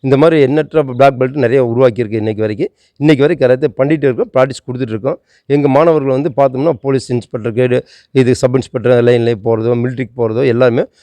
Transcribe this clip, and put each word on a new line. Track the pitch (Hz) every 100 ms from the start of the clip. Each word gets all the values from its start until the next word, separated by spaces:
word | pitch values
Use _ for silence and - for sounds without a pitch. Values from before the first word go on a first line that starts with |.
இந்த | 135 135
மாதிரி | 160 160
எண்ணற்ற | 131 151 151 156
பிளாக் | 135 123 139 123
பெல்ட் | 127 143
நிறைய | 120 135
உருவாக்கியிருக்கு | 120 117 131 110 110 110
இன்னைக்கு | 107 107
வரைக்கும். | 107 107 185 _ _ -
இன்னைக்கு | 147 139
வரைக்கும் | 147 170 127
கராத்தே | 127 143
பண்ணிட்டு | - 139 160 135
இருக்கோம், | 120 247
பிராக்டிஸ் | 131 135 127 -
கொடுத்துட்டு | 127 123 110
இருக்கோம். | 127 175 _ _ -
எங்க | 143 143
மாணவர்கள் | 135 170 156 135 131
வந்து | 156 123
பார்த்தோம்னா | 139 127 156
போலீஸ் | 117 135 131 -
இன்ஸ்பெக்டருக்கு, | 123 - 127 113 110 127 123 - _ _
இது | 135 127
சப் | 135 131
இன்ஸ்பெக்டர் | 127 - 131 113 123
லைன்லேயே | 120 120 117 113
போறதோ, | 110 113 113
மிலிட்டரிக்கு | 120 123 123 120 123
போறதோ | 113 110 139
எல்லாமே | 117 127 120 - _